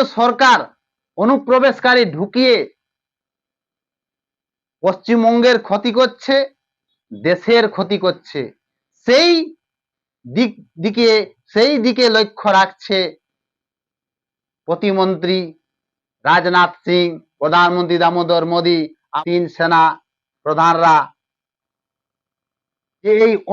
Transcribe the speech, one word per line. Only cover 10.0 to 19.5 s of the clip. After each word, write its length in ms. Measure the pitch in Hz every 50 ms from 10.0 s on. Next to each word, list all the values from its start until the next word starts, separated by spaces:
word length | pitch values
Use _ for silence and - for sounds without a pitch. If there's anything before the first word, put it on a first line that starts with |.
| _ _ _ _ -
দিক, 260 | 123 123 180 254 226 - - - _ _ 160 170
দিকে, 240 | 214 208 233 240 226 220 214 196 185 - _ _ _ -
সেই 200 | 208 226 277 302 269 214
দিকে 200 | 254 233 240 247 240 220 220
লক্ষ্য 300 | 220 208 - - - 214 196 190
রাখছে 380 | 190 190 - _ - - 202 190 185 160 - _ _ _ _ _ _ _ _ _ _ _ _ _ _ _ _ _ _ _ _ _ _ _ _ _ _ _ _ _ _ -
প্রতিমন্ত্রী 720 | 170 170 - 202 190 190 190 190 190 160 170 175 185 185 180 165 160 _ _ _ _ _ _ _ _ _ _ _ _ _ -
রাজনাথ 480 | 139 165 180 165 175 180 180 175 175 175 - -
সিং, 220 | 175 175 180 175 175 165 160 - _ _ -
প্রধানমন্ত্রী 580 | 143 156 160 175 175 175 175 180 180 165 175 175 175
দামোদর 400 | 170 170 175 170 165 175 170 160 165
মোদি, 280 | 170 175 170 175 175 165 156 156 - _ _ _ - 147 160
তিন 180 | 175 175 175 175 160